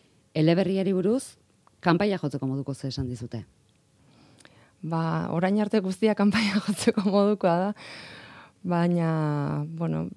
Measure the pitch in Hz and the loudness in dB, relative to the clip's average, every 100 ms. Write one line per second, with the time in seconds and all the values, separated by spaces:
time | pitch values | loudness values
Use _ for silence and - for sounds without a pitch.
0 | _ _ _ - 156 170 180 190 190 185 | _ _ _ 2 4 4 2 0 0 0
1 | 190 254 - - _ _ _ _ 180 165 | 0 0 -4 -14 _ _ _ _ 2 4
2 | 208 190 147 139 135 135 135 135 135 127 | 4 2 -2 -4 -4 -4 -6 -8 -6 -6
3 | 127 123 120 117 90 _ _ _ _ _ | -6 -6 -8 -10 -12 _ _ _ _ _
4 | _ _ - - - _ _ _ 160 165 | _ _ -20 -20 -20 _ _ _ -6 -2
5 | 165 160 175 165 190 208 208 220 185 190 | -2 -2 -2 0 0 2 0 0 0 0
6 | 220 208 202 202 208 196 - 202 - 214 | 0 4 2 2 0 0 -2 -2 0 0
7 | 196 196 202 208 185 170 190 208 - - | 2 4 4 2 2 2 0 -4 -12 -18
8 | - - - - - _ 180 175 175 175 | -18 -20 -20 -20 -20 _ -2 0 2 2
9 | 165 160 151 147 143 147 151 165 165 160 | 0 0 0 0 -2 -4 -6 -6 -4 -4
10 | 170 | -6